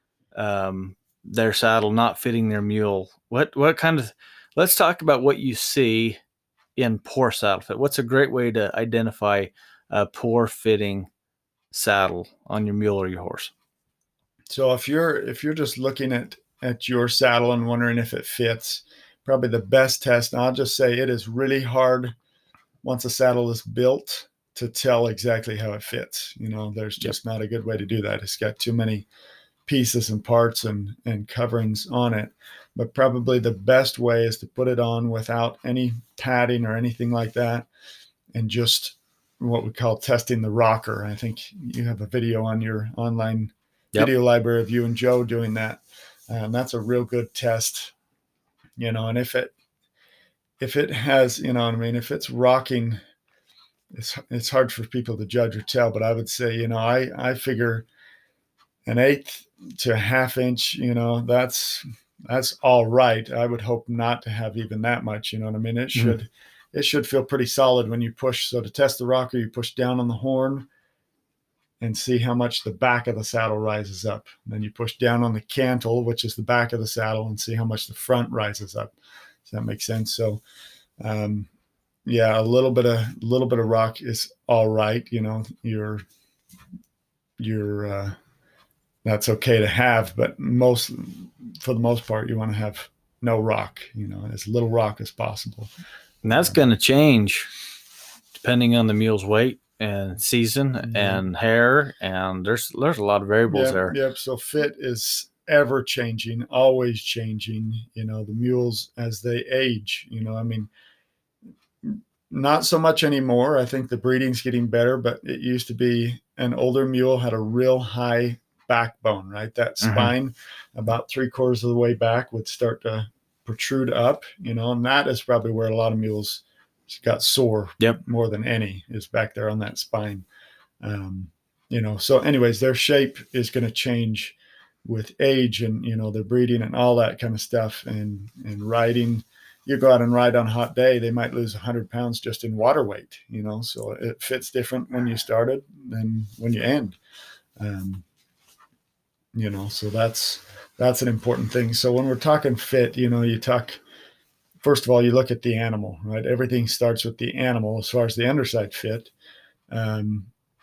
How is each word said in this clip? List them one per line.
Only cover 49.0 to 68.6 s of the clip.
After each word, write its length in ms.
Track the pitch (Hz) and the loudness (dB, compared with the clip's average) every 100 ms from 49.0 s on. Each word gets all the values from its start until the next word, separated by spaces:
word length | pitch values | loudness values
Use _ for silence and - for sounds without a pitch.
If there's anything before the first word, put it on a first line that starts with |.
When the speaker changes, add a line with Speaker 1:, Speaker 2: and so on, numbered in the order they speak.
| 113 | -2
Speaker 2:
and 100 | 117 | -2
if 160 | 123 | -2
it, 180 | 127 - _ _ _ _ _ _ _ _ _ _ _ | -4 -4 _ _ _ _ _ _ _ _ _ _ _
if 160 | 135 143 | -4 -2
it 140 | - | -2
has, 480 | 131 135 135 127 - | -2 2 4 4 2
you 140 | 131 | -2
know 140 | 123 117 | 0 0
what 80 | |
I 20 | 117 | 0
mean, 180 | 117 | -2
if 160 | 120 117 | -4 -4
it's 200 | - - | -8 -6
rocking, 680 | 120 123 131 127 123 117 107 - _ _ _ _ _ _ _ _ | 2 4 4 2 -2 -2 -4 -8 _ _ _ _ _ _ _ _
it's, 260 | - 113 - - | -14 -12 -12 -8
it's 180 | 123 117 | -8 0
hard 240 | 135 120 | 2 2
for 140 | - 110 | -2 -6
people 320 | 127 117 107 | -6 -6 -6
to 80 | 101 | -4
judge 300 | 120 113 107 | 0 0 -2
or 20 | |
tell, 300 | - 127 117 | -4 2 2
but 120 | 107 | 2
I 120 | 110 | 0
would 160 | 113 113 | -2 -4
say, 240 | - 120 113 | -4 -2 -2
you 120 | 117 | -2
know, 100 | 113 | -2
I, 320 | 113 127 127 135 127 | 2 2 0 -4 -4
I 20 | |
figure 500 | 127 - 117 120 113 - _ - _ _ _ _ _ _ _ - | -2 -4 0 0 -2 -8 _ -20 _ _ _ _ _ _ _ -2
an 100 | 117 | 2
eighth 500 | 135 143 - - - _ - - | 4 2 -4 -18 -20 _ -20 -6
to 120 | 123 | 0
a 60 | 113 | 0
half 400 | 101 131 127 127 | 2 2 2 0
inch, 340 | 123 123 - | 0 0 -4
you 220 | - 127 | -2 -2
know, 260 | 120 117 117 | 0 0 -2
that's, 640 | 120 123 127 - - - 143 110 _ _ | 2 2 2 -2 -6 -8 -10 -18 _ _
that's 320 | - 127 123 - | -6 -2 -2 0
all 240 | 135 123 110 | 4 6 6
right. 440 | 123 123 110 110 | 4 4 2 -2
I 140 | 120 | -2
would 160 | 120 117 | -2 -2
hope 300 | 107 117 - | -2 -4 -4
not 320 | 117 117 117 | -2 -2 -2
to 80 | 117 | -4
have 260 | 107 110 104 | -6 -6 -6
even 240 | 104 107 | -8 -4
that 240 | 113 117 | -2 -2
much, 300 | 113 104 - | -4 -8 -8
you 40 | 110 | -8
know 60 | |
what 100 | 110 | -6
I 40 | 110 | -4
mean? 180 | 113 117 | -4 -2
It 140 | 127 | -2
Speaker 1:
Mm-hmm. 100 | 123 | 0
Speaker 2:
should, 300 | 117 110 - _ - _ _ | 2 2 -4 _ -20 _ _
it 120 | - - | -4 0
should 200 | 147 143 | 0 0
feel 180 | 135 | 0
pretty 200 | 127 139 | 0 -2
solid 460 | 120 - 131 123 110 | 0 4 4 4 2
when 100 | 120 | -2
you 100 | 117 | -4
push. 360 | 117 131 123 - | -2 -4 -2 -4
So 140 | 123 | -4